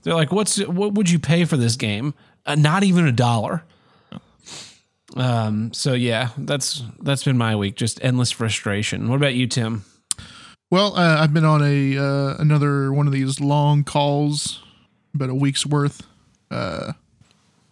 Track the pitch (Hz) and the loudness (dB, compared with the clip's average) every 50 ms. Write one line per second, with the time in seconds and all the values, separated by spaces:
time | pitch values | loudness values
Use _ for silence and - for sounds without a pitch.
0 | - - 165 165 151 139 175 208 208 - - 202 190 - 175 180 208 208 202 214 | -4 -2 0 0 2 2 0 0 0 0 -2 -2 -2 -4 -2 -2 -2 -2 0 0
1 | 208 170 175 156 - 139 165 175 175 151 165 131 120 117 113 127 123 107 104 104 | 2 2 2 0 2 2 2 2 2 2 2 2 2 0 0 0 -2 -4 -2 -2
2 | 127 147 143 _ _ _ _ _ - 143 147 151 147 151 160 196 202 196 175 180 | -4 -6 -8 _ _ _ _ _ -6 -2 2 2 4 4 4 2 2 4 4 4
3 | 170 147 120 120 120 117 120 113 104 - - 165 - _ _ _ _ _ _ _ | 4 2 4 2 2 2 2 0 -2 -2 -6 -6 -8 _ _ _ _ _ _ _
4 | _ - - - _ _ _ _ _ - - - - - - _ _ _ _ _ | _ -20 -20 -20 _ _ _ _ _ -20 -18 -18 -18 -20 -20 _ _ _ _ _
5 | _ - - 131 127 127 120 117 110 107 107 107 113 113 - - - 147 127 123 | _ -12 -6 -4 -2 0 0 0 0 -2 -2 -4 -4 -6 -6 -4 -2 -2 0 0
6 | 120 120 113 110 127 120 - 143 - - 143 143 - - - 147 123 107 - - | 0 0 0 0 -2 -4 -6 -8 -6 -4 -4 -4 -4 -6 -6 -8 -10 -12 -14 -8
7 | 214 143 139 131 - 147 131 120 117 113 110 104 101 98 - - 120 110 - - | -4 -2 -2 0 0 0 2 2 2 2 0 0 0 -2 -2 -2 -4 -4 -4 -2
8 | - 131 127 123 123 - - - 117 110 101 - - 110 98 101 107 - - 95 | -2 0 0 2 0 -2 -2 -2 -2 -2 -2 -4 -4 -4 -4 -2 -4 -4 -4 -4
9 | 104 113 127 139 143 139 123 123 127 113 - 131 113 110 117 107 98 _ _ _ | -2 -2 0 0 0 0 0 0 -2 -2 -2 -2 -2 -2 -4 -8 -10 _ _ _
10 | _ - - - - - - - - - - _ _ - 175 185 208 202 - 180 | _ -10 -10 -10 -12 -20 -20 -20 -20 -20 -20 _ _ 0 2 2 2 2 2 2
11 | 175 165 156 151 160 151 147 165 156 156 156 147 147 143 143 143 139 135 135 139 | 4 4 4 4 4 2 2 4 4 4 4 4 4 2 2 2 2 0 0 0
12 | 139 139 139 139 139 139 - - 151 151 151 147 143 147 143 143 139 135 139 143 | 0 0 0 0 0 -2 -2 0 2 4 4 4 4 2 2 0 0 0 0 2
13 | 147 143 135 135 135 135 139 - 143 139 143 147 147 147 147 147 143 - - 147 | 2 2 2 0 0 -2 -2 -2 0 0 2 2 4 4 4 2 2 0 0 0
14 | 143 143 143 147 147 147 147 147 - - - - - - _ _ _ _ _ _ | 0 2 2 2 0 0 -2 -2 -6 -8 -10 -12 -16 -20 _ _ _ _ _ _
15 | _ _ - 143 135 127 127 135 143 139 135 - - 143 147 147 143 143 - - | _ _ -8 -6 -4 -4 -2 0 0 0 0 -2 -2 0 0 0 0 -2 -4 -6
16 | - _ _ _ _ _ _ _ _ - - - - 90 80 - - - - _ | -20 _ _ _ _ _ _ _ _ -10 -8 -6 -6 -6 -6 -8 -8 -8 -10 _
17 | _ _ _ _ _ _ _ _ _ _ _ _ _ _ | _ _ _ _ _ _ _ _ _ _ _ _ _ _